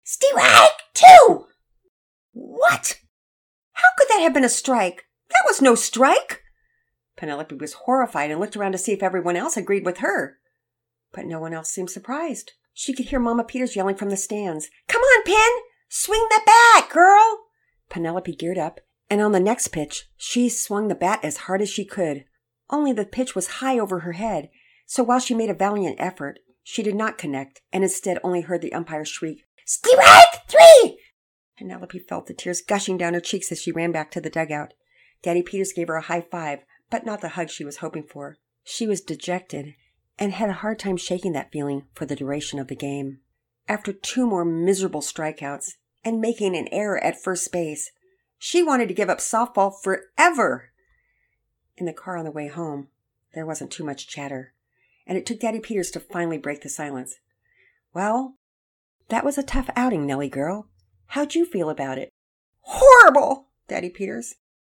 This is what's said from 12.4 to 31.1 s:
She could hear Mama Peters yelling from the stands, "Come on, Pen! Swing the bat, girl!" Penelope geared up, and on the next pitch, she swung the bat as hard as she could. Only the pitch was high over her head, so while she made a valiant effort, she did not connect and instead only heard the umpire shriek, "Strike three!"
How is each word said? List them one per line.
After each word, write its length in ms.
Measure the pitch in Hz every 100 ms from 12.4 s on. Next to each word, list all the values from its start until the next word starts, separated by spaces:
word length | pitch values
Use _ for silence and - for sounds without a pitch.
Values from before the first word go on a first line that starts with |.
| - _ _
She 220 | - -
could 120 | 262 240
hear 140 | 269
Mama 240 | 233 233
Peters 320 | 233 254 247 202
yelling 200 | 190 196
from 120 | 202
the 80 | 196
stands, 540 | - 208 196 156 - _ -
"Come 140 | 466
on, 200 | 523 466
Pen! 260 | 403 427 453 494 - _ _
Swing 380 | - - 427 453
the 120 | 427 427
bat, 420 | 453 466 427 -
girl!" 580 | 320 359 403 453 427 _ _ _ _ _
Penelope 460 | 170 165 180 175 143
geared 220 | 165 170
up, 220 | 156 - _ _ -
and 100 | 208
on 120 | 208
the 80 | 196
next 280 | 190 240 -
pitch, 400 | 165 147 - - _
she 320 | - 247 247
swung 400 | - - 202 214
the 60 |
bat 260 | 165 175 214
as 160 | 151 151
hard 220 | - 190
as 80 | 202
she 160 | -
could. 400 | 196 - 165 139 - _ _ _ -
Only 220 | 285 294
the 120 | 214
pitch 300 | 202 - 254
was 240 | 190 - -
high 200 | 262 254
over 220 | 202 180
her 120 | 170
head, 360 | 170 226 175 127 _ _ _ -
so 140 | -
while 160 | 240 247
she 160 | 254 226
made 140 | 220
a 40 |
valiant 460 | 196 196 208 175 -
effort, 400 | 180 - 143 - _ _
she 180 | - -
did 140 | 202 208
not 200 | 220 214
connect 460 | 170 135 139 _ _
and 120 | 190
instead 340 | 190 - 196 175
only 160 | 180 180
heard 200 | 170 175
the 120 | 165
umpire 320 | 165 165 156
shriek, 420 | 151 - 160 151 _ _
"Strike 840 | - - - 523 - - 679 - -
three!" 520 | 605 659 571 427 - _